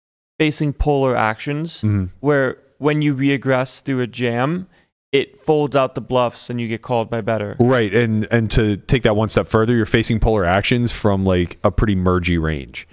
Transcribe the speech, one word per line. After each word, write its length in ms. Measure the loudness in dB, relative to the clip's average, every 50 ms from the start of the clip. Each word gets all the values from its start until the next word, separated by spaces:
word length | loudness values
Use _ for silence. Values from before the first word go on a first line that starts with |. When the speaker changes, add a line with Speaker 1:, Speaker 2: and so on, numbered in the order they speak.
| _ _ _ _ _ _ _ -2
Speaker 1:
facing 340 | 0 0 0 0 -2 -2
polar 440 | -2 -2 -2 0 0 0 0 0 0
actions, 640 | 0 0 -2 -2 -4 -6 -6 -6 -6 -6 -8 -8 -4
Speaker 2:
Mm-hmm. 280 | -2 0 0 0 -2 -4 -8 -4
Speaker 1:
where 380 | 0 0 2 2 0 0 -4 -8 _ _ _ -4
when 240 | -2 0 0 2
you 120 | 0 0 0
reaggress 680 | 0 0 0 0 0 0 0 0 0 -2 -4 -8 -8
through 180 | -6 -4 -4 -4
a 60 | -4
jam, 600 | -4 -4 -4 -4 -2 -2 0 -2 -2 -2 -6 -8 -12 _ _ _ _ _ _ _ _
it 260 | -2 -2 -2 -2 -8 -6
folds 360 | -2 0 0 2 0 0 0
out 180 | 0 0 0 -2
the 60 | -8
bluffs 500 | -6 -2 0 0 0 0 -2 -6 -8 -8
and 100 | -6 -6
you 60 | -6 -6
get 140 | -6 -8
called 260 | -6 -4 -2 -2 -2 -4
by 120 | -6 -4
better. 360 | -4 -2 -2 -2 -4 -4 0 2
Speaker 2:
Right. 320 | 2 4 4 2 2 2 2
And, 320 | 2 2 2 0 0 0 0
and 180 | 0 0 0 2
to 240 | 2 2 2 2 0
take 280 | -2 -2 0 0 2 2
that 100 | 2 2
one 120 | 2 0 0
step 180 | 0 0 0
further, 280 | 2 2 2 2 2 2
you're 120 | 2 2
facing 320 | 2 2 2 2 2 0 2
polar 240 | 2 2 2 2 2
actions 460 | 2 2 2 2 2 0 0 0 -2
from, 320 | -2 -2 0 0 2 2 2
like, 340 | 2 2 2 0 -2 -2 -2
a 80 | -2 0
pretty 240 | 0 2 2 2 2
mergy 460 | 2 2 2 2 2 2 0 0 0
range, 460 | 0 -2 -4 -4 -8 -12 -16 -18 -20 -20